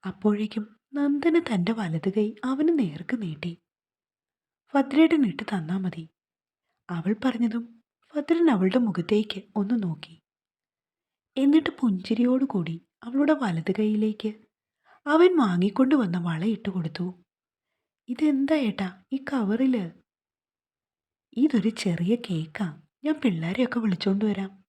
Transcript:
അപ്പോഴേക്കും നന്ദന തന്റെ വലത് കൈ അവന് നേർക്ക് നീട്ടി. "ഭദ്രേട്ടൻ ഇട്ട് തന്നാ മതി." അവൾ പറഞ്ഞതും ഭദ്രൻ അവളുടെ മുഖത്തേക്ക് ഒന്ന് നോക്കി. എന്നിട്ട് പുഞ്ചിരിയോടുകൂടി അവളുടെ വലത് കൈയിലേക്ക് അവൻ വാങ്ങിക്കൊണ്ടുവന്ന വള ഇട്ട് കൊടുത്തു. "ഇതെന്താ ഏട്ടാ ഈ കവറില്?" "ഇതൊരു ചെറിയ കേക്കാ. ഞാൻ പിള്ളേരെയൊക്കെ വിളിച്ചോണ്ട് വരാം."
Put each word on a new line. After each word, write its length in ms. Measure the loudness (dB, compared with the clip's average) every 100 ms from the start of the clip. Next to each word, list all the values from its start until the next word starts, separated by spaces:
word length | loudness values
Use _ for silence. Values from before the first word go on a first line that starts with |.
| -10
അപ്പോഴേക്കും 720 | -2 0 0 -2 -6 -10 _ _
നന്ദന 440 | -4 0 2 2 2
തന്റെ 340 | 2 -2 0
വലത് 380 | -2 -2 -2 -2 0
കൈ 180 | -2 -4
അവന് 340 | -6 0 0 2
നേർക്ക് 440 | -2 -4 -8 -6
നീട്ടി. 400 | -6 -6 -10 -10 _ _ _ _ _ _ _ _ _ _ _
"ഭദ്രേട്ടൻ 520 | 0 2 4 6 6 2
ഇട്ട് 160 | 0
തന്നാ 360 | -4 -4 -2 -4
മതി." 300 | -4 -8 -16 _ _ _ _ _ _ _ -10
അവൾ 260 | -6 -2 -2
പറഞ്ഞതും 580 | -2 0 -2 -2 -8 -18 _ _ _
ഭദ്രൻ 360 | -8 0 2 4
അവളുടെ 280 | 4 2 2
മുഖത്തേക്ക് 640 | 0 -2 0 0 0 -8 -8 -6
ഒന്ന് 260 | -2 -2
നോക്കി. 400 | -2 -6 -12 -20 _ _ _ _ _ _ _ _ _ _ _ 0
എന്നിട്ട് 340 | 4 4 2 -2
പുഞ്ചിരിയോടുകൂടി 1040 | -2 -2 -2 0 2 2 0 -2 -4 -8 _ _
അവളുടെ 300 | -6 -2 2
വലത് 400 | 2 0 -4 -4 -2
കൈയിലേക്ക് 500 | 0 0 -2 -2 -8 -8 _ _ _ _ _ _ 0
അവൻ 300 | 6 6 6
വാങ്ങിക്കൊണ്ടുവന്ന 800 | 2 2 0 2 4 4 2 -2
വള 260 | -2 -2
ഇട്ട് 260 | -2 -4 -4
കൊടുത്തു. 540 | -4 -6 -6 -8 -8 _ _ _ _ _ _ _ _ -12
"ഇതെന്താ 460 | -2 0 2 2
ഏട്ടാ 480 | 2 0 -2 -6 -8 _
ഈ 120 | -8 -4
കവറില്?" 580 | -2 0 2 2 0 -4 -10 _ _ _ _ _ _ _ _ _ _ _ _ _
"ഇതൊരു 360 | 0 2 2 0
ചെറിയ 460 | -2 -4 -2 0
കേക്കാ. 680 | 0 -2 -6 -6 -6 -6 -6 _ _
ഞാൻ 160 | -4 0
പിള്ളേരെയൊക്കെ 540 | 0 0 -4 -2 -2 0
വിളിച്ചോണ്ട് 460 | -2 0 0 0
വരാം." 400 | 0 -2 -6 -12